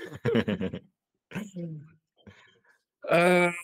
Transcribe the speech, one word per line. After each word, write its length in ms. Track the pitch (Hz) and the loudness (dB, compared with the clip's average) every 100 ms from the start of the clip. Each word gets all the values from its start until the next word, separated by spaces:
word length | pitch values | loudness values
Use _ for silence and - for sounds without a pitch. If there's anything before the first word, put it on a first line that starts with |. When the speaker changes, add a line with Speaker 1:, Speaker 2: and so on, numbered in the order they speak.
| - - | -12 -6
Speaker 1:
<laughs> 640 | - 117 104 92 95 - - _ _ _ _ 185 208 180 170 151 156 _ _ _ - - _ _ _ _ _ _ - | 0 0 0 -2 -6 -8 -14 _ _ _ _ -12 -10 -10 -12 -12 -18 _ _ _ -20 -20 _ _ _ _ _ _ 0
Speaker 2:
Eh, 400 | 165 175 180 175 175 | 4 6 6 4 -2